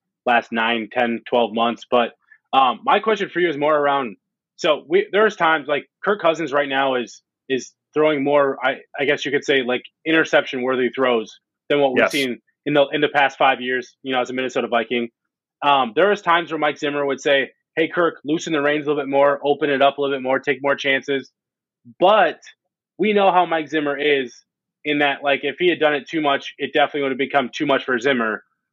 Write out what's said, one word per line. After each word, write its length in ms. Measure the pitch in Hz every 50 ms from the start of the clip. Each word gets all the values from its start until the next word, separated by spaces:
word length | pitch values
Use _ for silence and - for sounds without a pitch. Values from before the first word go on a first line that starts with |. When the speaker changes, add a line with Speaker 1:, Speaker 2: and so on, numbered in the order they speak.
| _ _ _ _ -
Speaker 1:
last 280 | 123 120 117 110 - 117
nine, 340 | 113 113 113 117 113 110 104
ten, 280 | - 127 120 117 117 113 -
twelve 260 | - 127 120 117 104 107
months, 300 | 113 117 117 113 - - -
but, 200 | 123 120 117 113 - _ _ _ - _ _ - -
um, 260 | 135 131 123 113 101 -
my 140 | - 180 208
question 300 | 202 226 220 202 190 135
for 120 | - 170
you 80 | 180 170
is 80 | 147
more 180 | 143 147 151 156
around, 400 | 147 143 143 139 139 131 110 95 _ _ _ _ _ _ _ _
so 300 | - - 165 147 131 135
we, 200 | 139 170 202 208 -
there's 240 | - 202 220 208 202
times, 320 | - 170 160 160 151 135
like, 200 | 143 147 135 - _ _ _ -
Kirk 180 | 190 208 208
Cousins 320 | 170 165 160 151 165 131 135
right 160 | 143 143 139
now 260 | 139 135 135 131 131
is, 260 | 123 117 101 - - _ _ _ _ _ -
is 240 | 131 123 110 - _ _ _ _ -
throwing 300 | 151 151 156 151 139 135
more, 340 | 143 143 147 139 139 131 - 127
I, 120 | 131 127 - - _ -
I 60 | - 143
guess 220 | 135 147 143 -
you 60 | 143
could 120 | 139 139 -
say, 200 | - 143 135 123
like, 200 | 120 127 123 - - _ _ -
interception-worthy 840 | 160 160 160 151 - - 147 139 - 143 127 123 131 131 127 127 117 -
throws 440 | 131 131 127 120 113 107 - - - _ _ _ _ _ -
than 120 | 147 143
what 100 | 143 135
we've 120 | 123 117 110
Speaker 2:
Yes. 80 | 98
Speaker 1:
seen 280 | - 147 135 127 113 - _ _ _ _ -
in 80 | 143 147
the, 120 | 147 139 - 156
in 80 | 147
the 80 | 147 139
past 280 | - 147 139 135 -
five 220 | - 147 135 131 120
years, 380 | 123 127 131 127 117 - _ _ -
you 100 | 135 131
know, 80 | 127
as 80 | 123 123
a 40 | 127
Minnesota 360 | 127 131 123 - 131 117 110
Viking. 400 | 117 117 110 - 123 120 117 117 _ _ _ _ _ _ _ _ _ -
Um, 300 | 143 143 143 135 127 113 107
there 140 | 147 180 208
was 120 | 202 202
times 300 | - 175 165 175 170 139
where 80 | 160 151
Mike 180 | 151 151 139
Zimmer 280 | - 151 143 147 147 143
would 140 | 139 135 127
say, 320 | - 151 143 135 127 - _ _ _ _ -
"Hey, 120 | 156 165
Kirk, 280 | 156 - 180 170 160 - - -
loosen 300 | 139 156 170 - 170 160
the 80 | 143
reins 240 | 139 147 147 151 143
a 40 | 147
little 120 | 147 143
bit 80 | 135 135
more, 300 | 139 139 143 143 139 - -
open 240 | 143 143 139 156 147
it 120 | 139 131
up 160 | 139 139 135
a 40 | 143
little 140 | 143 135 139
bit 60 | 135
more, 180 | 127 127 135 135
take 200 | - 147 143 131
more 140 | 139 139 135
chances." 560 | - - 139 135 135 131 143 139 135 131 - _ _ _ _ _ _ _ _ _ _ _ 120 113 -
But 420 | 170 190 214 214 180 151 120 - - - - _ _ _ _ _ _ _ _
we 160 | - 180 214 202
know 180 | 202 196 190
how 140 | 175 180 175
Mike 240 | 165 165 160 151 135
Zimmer 280 | 147 156 147 143 143
is 460 | 139 147 151 143 139 127 120 - - _ _ _ _ _ _ _ _ -
in 140 | 147 147 147
that, 240 | 147 143 135 - 143
like, 180 | 143 139 135 139
if 120 | 143 135 -
he 100 | 180 180
had 100 | 160 143
done 160 | 156 147 147
it 120 | 139 117
too 140 | - 160 160
much, 320 | 151 143 135 131 - - -
it 160 | - 143 139 -
definitely 300 | 151 143 135 - 147 139
would 80 | 135
have 60 | 131
become 320 | 123 139 135 143 139 127 117 -
too 120 | - 156
much 200 | 143 135 - -
for 120 | - 127
Zimmer. 460 | 117 120 143 135 120 113 110 104 - _ _ _ _ _ _